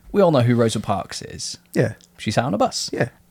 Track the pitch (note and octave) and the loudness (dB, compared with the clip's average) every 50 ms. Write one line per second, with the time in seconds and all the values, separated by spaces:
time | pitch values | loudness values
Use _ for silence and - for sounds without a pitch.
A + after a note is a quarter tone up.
0 | _ - - G3+ G3 E3+ D#3 C3 A#2 A#2+ A#2+ A#2 A#2 A2+ - A2+ - - G2+ F#2 | _ -4 2 4 4 6 6 4 4 4 4 4 2 2 0 -2 -4 -4 -4 -4
1 | - - - - - - - - - - - - _ _ - G3 C3 A2 G#2+ - | -4 -8 -12 -14 -12 -12 -12 -12 -12 -12 -12 -14 _ _ -2 0 0 0 -2 -8
2 | _ _ _ - - A2 G#2 - A#2 C#3 - - - - - - - - - - | _ _ _ -10 -6 -4 -2 -2 0 0 0 0 0 0 -2 -4 -8 -6 -4 -4
3 | B2+ A#2+ - _ _ _ | -4 -4 -6 _ _ _